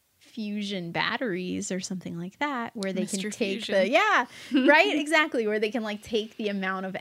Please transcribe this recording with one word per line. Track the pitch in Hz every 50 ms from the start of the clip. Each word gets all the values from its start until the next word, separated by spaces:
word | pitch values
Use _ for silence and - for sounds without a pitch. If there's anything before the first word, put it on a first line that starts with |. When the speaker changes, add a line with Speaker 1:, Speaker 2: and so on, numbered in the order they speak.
| _ _ _ _
Speaker 1:
fusion | _ - - 226 214 208 208 208 202 196 202 185 175 170
batteries | 170 160 160 - 220 254 269 233 175 180 180 180 180 190 202 -
or | 190 180
something | 185 - 190 180 - 180 175 170
like | 175 185 - -
that, | 294 294 277 240 233 233 -
where | 226 190 190 185
they | 208 208 208
can | - 196
Speaker 2:
Mister | 190 214
Speaker 1:
take | 208 - 226 196 196 - -
the, | - 214
Speaker 2:
Fusion. | 196 185 196
Speaker 1:
yeah, | 269 339 415 427 381 285 247 - - -
Speaker 2:
<laughs> | - - 240 262 254 277
Speaker 1:
right, | 285 311 370 415 311
exactly, | 294 302 294 320 311 302 311 - 254 226 208
where | 214 214
they | 220 214
can, | 208 240
like, | 220 214 208 208 -
take | - 226 214 214 220 - -
the | 220 202
amount | 202 196 190 190 190 190 190
of | 190 185 -